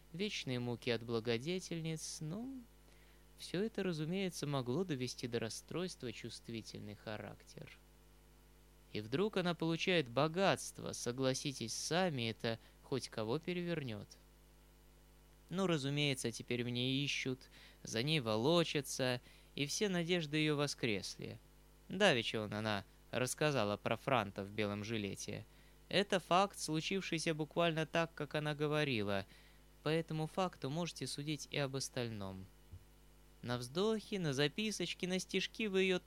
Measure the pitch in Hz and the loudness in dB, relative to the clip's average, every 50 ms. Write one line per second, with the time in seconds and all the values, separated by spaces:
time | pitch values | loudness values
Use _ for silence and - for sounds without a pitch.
0 | - - - 170 208 214 - - - 135 127 123 120 123 120 110 - 123 117 113 | -18 -12 -6 -4 -4 -4 -4 -4 -2 -2 -2 0 0 -2 -2 -2 0 0 0 0
1 | 117 117 117 113 110 120 117 117 127 165 185 190 - - 175 165 160 165 160 156 | 0 0 -2 0 2 2 0 0 0 -2 -4 -4 -4 -6 -6 -4 -4 -4 -4 -4
2 | - - - - 160 151 175 220 240 269 269 254 233 - - - - - - - | -6 -8 -8 -6 -6 -6 -6 -6 -6 -8 -10 -12 -14 -16 -20 -20 -20 -20 -20 -20
3 | - - - - - - - - - - - 175 214 226 - 202 190 185 165 151 | -20 -20 -20 -20 -20 -20 -18 -16 -8 -4 -2 0 0 -2 -2 -2 -2 0 0 0
4 | 156 151 180 196 196 180 - - 147 147 143 139 120 123 123 170 196 180 147 123 | -2 -2 0 -2 -2 -2 -2 -4 -2 0 0 0 2 2 0 0 0 0 -2 -2
5 | 127 123 - - - 120 117 113 113 110 - - - - - 160 185 180 - - | -2 -4 -4 -6 -4 -2 -2 -2 -2 -2 -4 -8 -8 -6 -4 -4 -4 -4 -6 -8
6 | 131 117 110 - - 113 - - - - 117 113 104 - - 107 104 104 104 - | -8 -8 -8 -8 -10 -10 -10 -12 -10 -8 -8 -8 -8 -10 -10 -10 -10 -10 -12 -10
7 | - 113 107 107 104 107 110 - - - - - - - - - - - - - | -8 -8 -6 -6 -8 -10 -12 -14 -18 -18 -16 -16 -14 -16 -16 -20 -20 -20 -20 -20
8 | - - - - - - - - - - - - - - - - - - - 104 | -20 -20 -20 -20 -20 -20 -20 -20 -20 -20 -20 -20 -20 -20 -20 -20 -14 -10 -8 -6
9 | 107 110 123 156 202 214 - 190 170 180 170 - 165 165 165 160 - 196 180 170 | -4 -2 0 2 2 2 2 2 2 2 0 0 0 0 0 2 2 2 4 4
10 | 139 117 117 131 147 160 160 185 196 175 131 - - - - - 110 - 107 - | 2 2 2 2 2 4 4 4 4 4 4 2 0 -6 -8 -8 -6 -6 -6 -4
11 | - 120 120 131 131 131 127 - - 147 127 - 117 110 - - - - 151 180 | -4 -4 0 2 2 2 2 2 -2 -4 -4 -4 -4 -6 -4 -4 -2 0 2 2
12 | 190 180 143 127 117 113 107 - - 117 117 - - - - - - - 139 123 | 2 2 2 0 0 -2 -2 0 0 -2 -2 -2 -6 -14 -20 -16 -6 -4 -4 -2
13 | - - - 113 107 110 123 160 - 180 175 175 175 170 170 156 139 123 107 101 | -4 -4 -4 -2 0 0 0 -2 -2 -2 -4 -2 -2 -2 -2 -2 -2 -4 -6 -6
14 | 101 - - - - - - - - - - - - - - - - - - - | -8 -12 -16 -20 -20 -20 -20 -20 -20 -20 -20 -20 -20 -20 -20 -20 -20 -20 -20 -20
15 | - - - - - - - - - - 160 185 190 175 170 143 131 139 143 147 | -20 -20 -20 -20 -20 -20 -20 -20 -12 -4 0 2 2 4 4 2 2 2 2 4
16 | 147 143 131 - - 117 - - - - 120 120 120 123 120 123 123 131 131 139 | 4 4 2 2 0 -2 -2 -4 -4 -2 -2 0 0 0 0 0 2 2 2 0
17 | 143 135 - - - 135 127 - - - - - - - - - - - 113 113 | 0 0 -2 0 0 -2 -2 -4 -6 -14 -20 -20 -20 -20 -20 -16 -8 -4 -2 0
18 | 127 151 160 151 113 113 107 110 117 151 170 175 160 - - 147 135 - - - | 2 2 2 2 2 2 4 4 6 6 6 6 4 4 0 -2 -2 -2 -2 0
19 | 131 127 123 123 - - - - - - - 135 143 143 - - 214 202 180 175 | 2 2 0 0 -4 -10 -20 -20 -20 -8 -4 -2 -2 0 0 0 2 2 2 2
20 | 170 165 180 175 156 143 151 156 156 151 151 143 147 139 - - - 117 104 92 | 2 2 2 0 2 2 2 2 4 4 4 4 2 0 0 0 0 0 0 0
21 | 95 - - - - 107 107 - - - - - - - - - - - - 190 | -2 -6 -8 -8 -10 -10 -10 -12 -16 -20 -20 -20 -20 -20 -20 -18 -10 -4 2 6
22 | 208 185 139 117 110 - - 113 107 98 107 107 110 110 104 98 - - - - | 6 6 6 6 4 2 0 -2 0 -2 -2 0 0 0 0 0 -2 -6 -14 -20
23 | - - - 117 127 123 - - 151 151 143 123 104 101 104 - - 117 117 - | -10 -4 -2 0 0 0 2 2 2 4 4 4 4 2 2 0 0 0 0 0
24 | - 139 131 117 104 98 - 104 98 101 104 110 107 101 101 104 101 107 117 107 | 2 4 4 4 4 2 -2 -6 -6 -4 0 0 0 2 0 -2 -2 -2 -2 -2
25 | 101 98 98 - - - 107 104 107 - - - - - - - - - - 185 | -2 -2 -4 -6 -8 -8 -8 -8 -10 -12 -18 -20 -20 -20 -20 -20 -6 0 0 0
26 | 202 - 196 180 - - 170 185 202 190 - - - - 156 160 - - 196 190 | 2 2 2 0 2 4 4 4 4 4 0 -4 -4 -2 -2 -2 0 0 -2 -2
27 | 170 - 170 160 - 170 156 151 156 - - 170 170 170 156 160 160 - - 170 | -2 -2 -2 -2 0 0 0 0 -2 -2 2 2 2 4 4 2 0 0 2 0
28 | 165 165 - - 147 - - 151 151 151 151 143 151 147 151 151 151 143 127 107 | 0 0 -2 -6 -6 -4 -4 -2 -2 -2 -2 0 0 2 2 2 2 2 2 2
29 | 101 104 98 98 95 - - - - - - - - - - - - 151 160 165 | 2 2 0 0 -2 -4 -10 -20 -20 -20 -20 -20 -20 -20 -12 -4 0 2 2 2
30 | 165 - 160 156 156 156 - 196 185 175 - - - 131 147 170 175 151 - - | 2 0 -2 -2 -2 -2 0 0 0 0 0 -2 -4 -2 -2 -2 -2 -4 -4 -6
31 | 135 127 - 143 143 156 151 135 - - - 147 143 131 135 135 - - - 131 | -6 -6 -6 -4 -4 -4 -4 -4 -4 -4 -2 0 0 0 -2 -4 -4 -4 -2 -2
32 | 120 117 113 104 98 95 95 95 92 95 - - - - - - - - - - | -2 -2 -4 -4 -6 -6 -8 -10 -12 -14 -18 -20 -20 -20 -18 -18 -18 -20 -20 -20
33 | - - - - - - - - - 117 123 123 123 123 139 180 202 220 220 208 | -20 -20 -20 -20 -20 -20 -16 -8 -4 -2 -2 -2 -2 -2 0 2 2 2 2 0
34 | - - 214 190 175 151 131 131 147 147 - - 214 214 196 - 175 - - - | -2 -4 -4 -2 0 2 2 4 2 2 2 0 -2 -2 -2 -2 -4 -4 -4 -4
35 | 190 175 185 185 - - - 190 - - - - 226 208 190 190 190 190 180 175 | -2 -2 0 -2 -2 0 -2 -2 -2 -2 -2 -4 -2 2 4 4 4 4 4 2
36 | - | 0